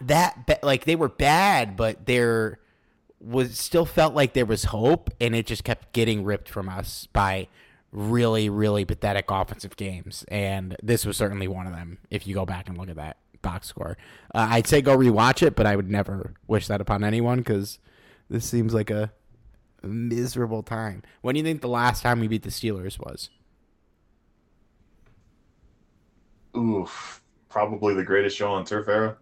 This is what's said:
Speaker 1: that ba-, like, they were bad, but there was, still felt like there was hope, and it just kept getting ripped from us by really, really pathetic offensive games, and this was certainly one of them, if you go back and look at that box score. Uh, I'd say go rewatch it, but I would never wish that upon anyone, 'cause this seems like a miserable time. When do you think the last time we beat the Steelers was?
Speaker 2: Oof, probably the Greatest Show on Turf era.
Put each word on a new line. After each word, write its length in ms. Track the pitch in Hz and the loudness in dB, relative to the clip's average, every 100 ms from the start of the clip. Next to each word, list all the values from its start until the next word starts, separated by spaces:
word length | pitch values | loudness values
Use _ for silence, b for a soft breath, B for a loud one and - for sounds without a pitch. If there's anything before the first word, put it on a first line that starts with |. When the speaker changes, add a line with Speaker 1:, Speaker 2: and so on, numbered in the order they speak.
| 127 | 2
Speaker 1:
that 400 | 151 180 - 123 | 4 4 0 -2
ba-, 140 | - | 0
like, 200 | 143 131 | 2 2
they 140 | 156 165 | 2 0
were 120 | 143 | 0
bad, 680 | - 143 160 202 160 110 95 | 2 4 4 4 2 0 -2
but 280 | 113 - 107 | -2 -2 0
there 540 | 123 117 113 110 - _ _ _ _ _ _ | 2 4 2 0 -6 _ _ _ _ _ _
was, 360 | 113 127 123 107 | -4 -2 -2 -4
still 280 | - 170 156 | 0 0 2
felt 280 | - 156 | 4 4
like 200 | 139 131 | 4 2
there 120 | 131 113 | 2 2
was 200 | 107 - | 0 0
hope, 440 | 107 120 165 - - | 2 2 2 0 -2
and 120 | 117 | 0
it 120 | 113 107 | 0 -2
just 180 | 113 | -4
kept 300 | - 113 - | -4 -4 -4
getting 320 | 120 113 107 98 | 0 2 2 0
ripped 240 | 101 - | -4 -6
from 180 | 104 95 | -10 -8
us 400 | 92 113 - - | -8 -10 -12 -4
by 340 | 101 98 95 90 b b b b | 0 2 0 -6 b b b b
really, 560 | 104 104 120 117 110 107 | -6 0 2 4 2 2
really 340 | 104 107 104 | 2 2 2
pathetic 480 | 92 - 104 98 - | 0 -2 -2 -2 0
offensive 460 | 95 92 - 98 - | -2 -2 -6 -14 -10
games, 480 | 98 90 95 - - | -10 -10 -12 -16 -6
and 480 | 101 98 98 92 - | -4 -2 -4 -6 -6
this 220 | 107 117 104 | 0 0 0
was 100 | 101 | -2
certainly 320 | 104 98 95 | -2 -2 -4
one 180 | 92 90 | -6 -8
of 60 | |
them, 260 | 85 85 90 - | -10 -12 -16 -8
if 160 | 101 98 | -8 -4
you 80 | 95 | -4
go 100 | 90 | -4
back 220 | 90 95 | -6 -10
and 100 | 87 | -12
look 120 | 95 | -10
at 80 | 78 | -10
that 200 | 76 - _ - | -12 -14 _ -10
box 240 | 92 85 - | -8 -8 -10
score. 320 | - 82 80 B B B - | -10 -10 -10 B B B 0
Uh, 120 | 110 | 2
I'd 160 | 117 - | 2 4
say 140 | 147 | 4
go 140 | 139 131 | 6 6
rewatch 460 | 123 107 120 - | 8 6 6 6
it, 140 | 160 - | 4 4
but 100 | 107 | 2
I 100 | 101 | 2
would 140 | 95 | 0
never 440 | 101 95 98 92 - - | -2 -2 -6 -10 -10 -2
wish 200 | 107 - | 0 0
that 140 | 101 | -2
upon 220 | 101 101 | -2 0
anyone, 380 | 104 113 120 127 | 0 2 2 0
'cause 360 | 120 101 101 - b b b b b | 0 0 -2 -10 b b b b b
this 160 | 110 117 | -6 -2
seems 280 | 120 110 | 0 0
like 180 | 113 107 | 0 0
a 220 | 107 107 - _ - - - _ _ | -2 -4 -8 _ -20 -20 -20 _ _
miserable 800 | 92 113 117 117 123 123 117 110 | -10 -6 -4 -2 -2 -2 -2 -4
time. 380 | - 113 110 98 - b | -6 -6 -6 -8 -16 b
When 120 | 123 | -4
do 60 | 143 | -2
you 60 | 160 | -2
think 160 | 156 | -2
the 80 | 123 | -2
last 340 | 120 123 117 | 2 2 2
time 160 | 123 120 | 2 2
we 80 | 110 | 0
beat 160 | 110 | -2
the 60 | 113 | -4
Steelers 500 | - 113 98 92 - | -6 -4 -4 -8 -10
was? 300 | - - - _ _ _ _ _ _ _ _ _ _ _ _ _ _ _ _ _ _ _ _ _ _ _ _ _ _ _ _ _ _ _ _ 120 | -12 -14 -16 _ _ _ _ _ _ _ _ _ _ _ _ _ _ _ _ _ _ _ _ _ _ _ _ _ _ _ _ _ _ _ _ -2
Speaker 2:
Oof, 680 | 117 101 85 - - - _ _ _ | 0 0 -4 -10 -16 -18 _ _ _
probably 460 | 107 107 104 104 | -2 -2 0 0
the 100 | 95 | 0
Greatest 320 | 92 98 101 - | 2 2 2 0
Show 160 | 101 | -2
on 140 | 95 82 | -2 -4
Turf 240 | 107 104 | -4 0
era. 280 | 107 110 - | 0 0 -4